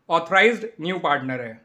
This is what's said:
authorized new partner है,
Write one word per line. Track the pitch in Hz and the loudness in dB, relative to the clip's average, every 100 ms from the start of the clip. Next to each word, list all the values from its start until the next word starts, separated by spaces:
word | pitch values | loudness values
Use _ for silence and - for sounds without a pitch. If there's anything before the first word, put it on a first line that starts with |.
| - | -2
authorized | 165 165 190 220 226 214 - | -2 2 4 4 2 -6 -8
new | 165 185 | -6 -2
partner | 160 143 131 127 | 0 0 -2 -6
है, | 117 113 | -8 -12